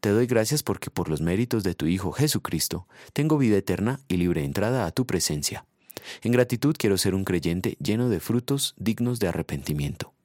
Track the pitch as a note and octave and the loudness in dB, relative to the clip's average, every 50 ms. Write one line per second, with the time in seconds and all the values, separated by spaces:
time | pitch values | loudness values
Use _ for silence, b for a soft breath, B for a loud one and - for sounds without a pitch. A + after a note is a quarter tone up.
0 | - G#2 G2+ A2 B2+ A#2+ B2 A2+ A2 A2+ D3 D3+ - - G2+ - - - _ - | 2 4 4 4 4 4 4 2 2 2 0 -2 0 -2 -4 -4 -4 -8 _ -4
1 | F2 - D#2 D2+ D#2 E2+ F2+ G2+ A#2+ A#2+ - A2+ F#2+ F#2+ F2 _ D2+ D#2+ F2+ F#2+ | -2 -2 -2 0 0 0 2 0 0 0 0 0 0 -2 -2 _ 0 0 0 0
2 | F#2+ F2+ - - C#3+ D3+ - G2 - - - D#3+ - - - - - B B B | -2 -4 0 0 0 0 0 -2 -4 -4 -4 -2 -2 -2 -4 -8 -8 B B B
3 | B B B - D3 D#3 D#3 D3 C3+ A2+ G#2 G2 G2 - F#2 E2+ G2 A2+ C3+ C#3 | B B B -2 2 2 2 4 4 4 4 4 2 0 -2 0 0 -2 -2 -4
4 | - _ F#2 F2+ F2 F2 E2+ D#2 D2 C#2+ C#2 G2+ G2 A2+ B2+ C3 G#2+ E2 - - | -4 _ 0 2 2 2 2 0 -2 -2 -2 0 0 0 0 0 0 0 0 -2
5 | B2+ - - F2+ - - - D2+ D2 - - - - _ _ B B B B B | -2 0 0 -2 0 -2 -2 -2 -4 -4 -6 -8 -14 _ _ B B B B B
6 | B B B B - A#2 A#2+ B2 B2 A#2+ B2+ A#2 - D3 D#3 - - G#2+ G2 F#2 | B B B B -2 0 2 2 2 2 0 0 0 0 0 2 2 2 2 4
7 | - G2+ F#2 F#2+ F#2+ - F#2 F2 D#2 E2 E2+ F2+ F#2+ A2+ - _ - - G#2 A2+ | 2 2 2 0 0 0 0 0 0 0 -2 0 -2 -4 -6 _ -2 -2 0 0
8 | B2 B2 A2 E2 - - A2+ B2 B2 - C#3 C#3 - - - _ F#2+ G#2+ A2 - | 2 0 0 -2 -2 0 -2 -2 0 0 -2 -2 -2 -6 -6 _ -2 -2 0 0
9 | A#2+ B2 B2 A#2+ G#2 F2 E2+ E2 D#2+ - - C#2 C#2 - D#2 D2+ C#2+ C#2+ C#2+ - | 0 -2 0 0 0 -2 0 -2 -4 -4 -6 -6 -4 -4 -2 -2 -2 -4 -4 -6
10 | - - _ _ | -8 -10 _ _